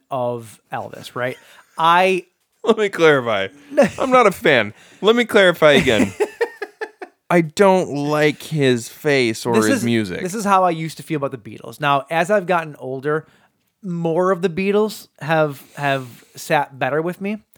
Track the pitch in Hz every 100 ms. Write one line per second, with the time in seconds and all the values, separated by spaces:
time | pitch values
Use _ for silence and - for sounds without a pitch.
0 | _ 135 120 120 113 - _ 127 107 -
1 | - 127 123 127 _ - _ - 160 175
2 | 190 185 - _ _ _ - 226 208 -
3 | 160 143 117 104 98 - - 302 233 -
4 | 262 254 220 175 170 131 104 - - -
5 | 190 233 240 214 185 170 156 143 156 107
6 | - - 403 - 453 - 403 _ 440 _
7 | - _ _ 175 160 - 196 190 151 139
8 | 147 151 151 - - 156 135 123 113 -
9 | 151 139 120 110 123 113 110 262 117 117
10 | 101 85 185 214 202 190 180 165 160 -
11 | - 156 139 127 107 107 - 117 147 143
12 | - 165 170 208 180 175 160 139 131 135
13 | 139 156 - _ _ _ _ _ 202 170
14 | 170 160 180 190 185 160 196 202 214 214
15 | - _ 147 160 151 135 - - 143 139
16 | 127 - _ - - 156 139 131 135 147
17 | 165 175 196 214 -